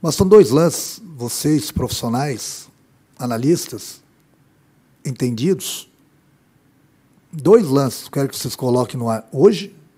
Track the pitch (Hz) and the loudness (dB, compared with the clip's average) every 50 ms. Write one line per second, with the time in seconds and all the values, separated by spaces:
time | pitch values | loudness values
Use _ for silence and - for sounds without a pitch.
0 | - 160 147 - 196 190 196 214 190 - 120 147 165 170 - - - - - - | -2 -4 0 2 4 8 10 8 8 8 6 4 4 2 0 -2 -8 -10 -12 -16
1 | - 185 165 131 120 120 - - - 143 156 151 147 - - - 131 113 - - | -18 -18 -14 -10 -10 -8 -8 -4 -2 0 0 0 -2 -4 -6 -6 -4 -4 -6 -6
2 | - 120 113 123 139 147 135 104 - - - - - _ _ _ _ _ _ _ | -6 -4 -4 -2 -4 -4 -6 -8 -10 -12 -14 -16 -18 _ _ _ _ _ _ _
3 | _ _ _ _ 127 123 117 113 120 143 170 170 - - - 107 - - - - | _ _ _ _ -8 -6 -4 -2 0 0 0 0 -2 -8 -12 -14 -14 -16 -20 -20
4 | _ _ _ _ _ _ _ _ _ _ _ _ _ _ _ _ _ _ _ _ | _ _ _ _ _ _ _ _ _ _ _ _ _ _ _ _ _ _ _ _
5 | _ 139 131 - 139 123 120 110 123 175 190 147 - - - - - _ _ _ | _ -10 -8 -4 -4 -4 -4 -2 0 -2 -2 -2 -4 -10 -12 -12 -14 _ _ _
6 | _ _ _ _ _ _ _ _ _ _ _ _ _ _ _ _ _ _ _ _ | _ _ _ _ _ _ _ _ _ _ _ _ _ _ _ _ _ _ _ _
7 | _ _ _ _ _ _ - 160 131 156 208 233 214 151 131 139 139 131 113 - | _ _ _ _ _ _ -14 -4 4 6 6 6 6 4 2 2 0 0 -4 -8
8 | - - - 147 139 135 - - - 127 113 - - 127 123 127 123 117 - 131 | -16 -10 -6 -4 -4 -4 -4 -8 -10 -10 -8 -6 -2 0 0 0 0 -2 -4 -6
9 | 120 117 113 110 110 _ - 139 143 208 220 165 190 - - - - _ _ | -4 -4 -4 -6 -8 _ -2 4 4 4 4 4 -6 -12 -16 -20 -20 _ _